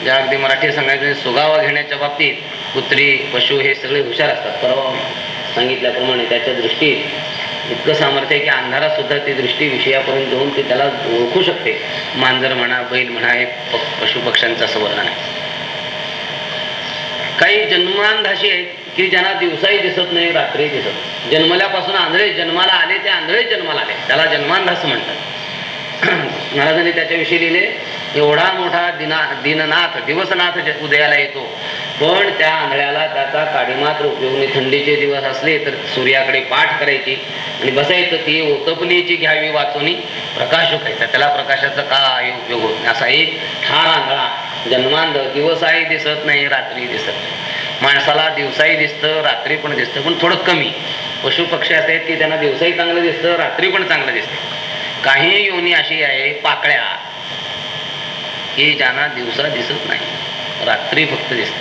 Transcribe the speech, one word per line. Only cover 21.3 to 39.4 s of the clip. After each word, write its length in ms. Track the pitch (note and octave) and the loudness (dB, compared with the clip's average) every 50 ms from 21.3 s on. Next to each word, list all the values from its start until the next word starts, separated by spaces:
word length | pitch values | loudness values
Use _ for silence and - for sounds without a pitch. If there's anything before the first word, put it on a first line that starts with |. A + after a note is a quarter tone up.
| C3+ | 2
जन्मल्यापासून 600 | D#3 D#3+ D#3+ F3 F#3 G3 G3+ G3 F#3 F3 F3+ F3+ | 4 4 4 4 2 2 2 0 -2 -2 0 0
आंधळे 380 | F#3+ F#3+ D#3 E3 F#3 G#3 G3+ F3+ | 0 0 2 2 2 2 2 0
जन्माला 400 | F3 E3+ E3 E3 F3 F#3 F#3+ F#3+ | -2 -2 0 0 2 2 4 4
आले, 240 | F3 F3 E3+ F#3+ F#3+ | 2 2 2 0 -2
ते 120 | - G3+ | 0 0
आंधळे 340 | F#3+ F3 D#3+ D#3+ F3+ A3+ A#3+ | -2 -2 0 0 0 0 2
जन्माला 380 | - A3 G3+ E4+ - D4+ - | 0 0 -2 -2 -2 -2 -2
आले, 120 | - - G#2 - - - | -2 -4 -4 -6 -4 -2
त्याला 180 | C3 D3+ D#3+ | 0 2 2
जन्मांध 440 | - - D3 D3 C#3+ E3+ F#3+ F#3+ F3+ | 2 2 0 0 0 0 0 2 0
असं 180 | F3 - - D3+ | -2 -2 -2 -2
म्हणतात. 280 | B2+ A2 G#2 G2+ G2+ - - - - - - - - - - - - - - - - | -2 -4 -4 -6 -8 -8 -8 -10 -10 -10 -10 -10 -8 -8 -8 -8 -10 -10 -10 -10 -4
<clears throat> 640 | - - G#3+ F#3 E3 D3 - - - - - - C#3+ | -2 0 0 0 0 -2 -4 -6 -6 -6 -4 0 2
महाराजांनी 340 | C#3 D#3 D#3+ E3 E3+ E3+ | 2 4 4 4 2 2
त्याच्याविषयी 480 | E3 E3+ D#3+ D#3 E3 E3 D#3 - F3+ E3 | 2 0 0 0 0 0 0 2 2 2
लिहिले, 320 | E3+ E3 E3 F3+ - - - - - - - - - - - | 2 2 2 2 2 0 -2 -6 -8 -8 -8 -8 -8 -4 0
"एवढा 360 | D3 D3 D3 D3+ D3+ E3+ F#3 | 2 4 4 4 4 4 2
मोठा 400 | F#3+ F#3+ F3+ E3+ E3 E3+ F3 F3 | 2 0 -2 0 0 0 0 0
दिना-, 520 | E3 D3 D3+ D3+ D#3 D#3+ D3+ D#3 - - C#3+ | -2 -2 -2 -2 0 0 0 -2 -2 -2 -2
दीननाथ, 580 | D3+ D3+ D#3 D#3+ D3+ D#3 E3+ F3 E3 D#3+ C3+ A2+ | 0 0 2 2 2 2 2 2 2 -2 -4 -2
दिवसनाथ 520 | B2+ D3 E3+ F#3+ E3+ F#3+ F3+ F3 F3 E3+ F3 | -2 0 0 0 0 2 2 2 2 2 0
ज-, 220 | D#3+ D3+ D3 - | -2 -2 -2 -2
उदयाला 340 | D3+ D3+ C#3+ D3 D3+ D3 D3 | 0 2 4 4 6 6 4
येतो, 420 | C#3+ C#3+ C#3 - C#3 B2+ - - - - - - - - - - - | 4 2 0 -2 -6 -8 -8 -8 -8 -8 -8 -6 -6 -6 -8 -2 0
पण 280 | C#3+ D#3+ F3+ G3 G3+ G3 | 2 4 4 4 2 2
त्या 240 | - - D#3+ D#3 D#3+ | 2 2 2 2 2
आंधळ्याला 540 | D#3+ D3+ C#3+ C#3 C#3+ C#3+ C#3+ C#3+ D3+ D#3 D3+ | 2 0 0 0 0 0 0 0 0 0 0
त्याचा 360 | C#3+ C#3+ C#3 C3+ - D3+ D#3 | 0 -2 -2 0 0 0 0
काडीमात्र 640 | D3+ D3+ C3+ B2 B2 B2+ C3+ C#3+ D3+ D3+ D3 D3 | 2 0 0 0 0 0 0 0 0 0 0 0
उपयोग 280 | C#3+ - - C3 C3 C3 | 0 0 0 0 0 2
नाही." 200 | C3+ C#3 C3+ C#3 | 2 0 2 2
थंडीचे 420 | C3+ B2+ C3 C3+ C#3+ C#3+ D3 D3 | 0 2 2 2 2 2 2 2
दिवस 280 | D3 D3 C#3+ C#3+ C#3 C3+ | 2 2 2 0 0 0
असले 340 | C3+ C3+ - D#3 D#3+ D#3+ D3 | -2 -2 0 0 2 0 2
तर 140 | C3 C#3+ | 0 -2
सूर्याकडे 680 | C3+ C3 - - - C3 B2+ C3 C3+ C3+ C3+ C3 C3 C3 | -4 -4 -6 -4 -2 0 2 4 4 4 4 2 2 0
पाठ 400 | B2+ - B2 C#3+ D#3+ - - - | 0 0 2 2 2 2 2 0
करायची 420 | D3 C#3+ C#3 C3 - C3+ C3+ C3+ - - - - - - - - | 2 0 0 0 0 -2 -4 -4 -6 -8 -8 -8 -8 -8 -6 -2
आणि 100 | - C3+ | -2 0
बसायचं, 460 | B2+ C#3 D3 D3+ F3+ F3+ F3+ F3 E3+ D#3+ | 2 2 2 2 2 0 2 0 0 -2
ती 340 | D#3+ D#3+ D3+ D#3+ D#3+ D3+ | 0 0 0 2 2 2
ओतपलीची 640 | C#3+ C#3 C#3 D#3+ D#3+ D#3+ F3 F3 F3+ F3 F3 F3 F3 | 0 2 0 -2 -2 0 0 2 2 2 4 2 0
घ्यावी 340 | E3 D#3+ D#3 D#3 D3+ | 0 2 2 2 2